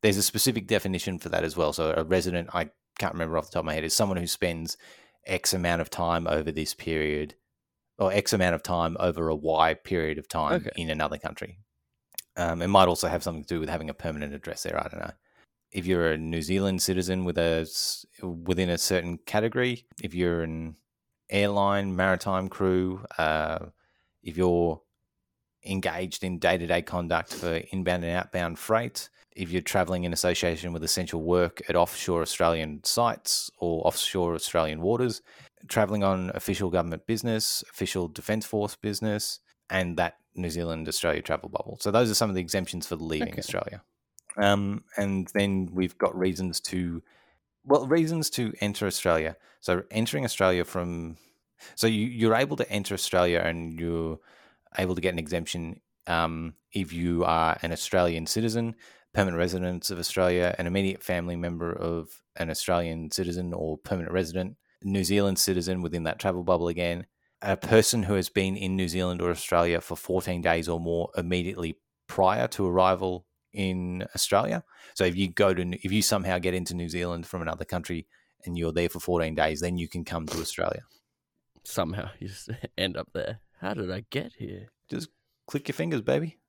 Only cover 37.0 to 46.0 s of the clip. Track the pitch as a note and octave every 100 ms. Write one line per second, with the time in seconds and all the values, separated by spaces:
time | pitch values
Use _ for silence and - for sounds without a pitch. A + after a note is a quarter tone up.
37 | - A2+ A#2 A2 - - - - F#2+ F#2+
38 | F2 D2+ - A2 - G#2+ G#2 - G#2 G2+
39 | A2 G#2 - - _ _ _ F#2 F2+ E2
40 | E2+ - _ - F2 D#2+ E2+ D#2+ D#2+ D#2
41 | E2 D2+ - D2+ - - - - - G#2
42 | B2 G#2 A2 F#2+ E2+ G2 F2+ F2 - E2
43 | E2 D#2 - - - - - G2 _ _
44 | _ - _ - G2+ G2+ G2+ G#2 - -
45 | G2+ F#2+ F2 G#2 G2+ F#2+ F#2 F2+ F#2 -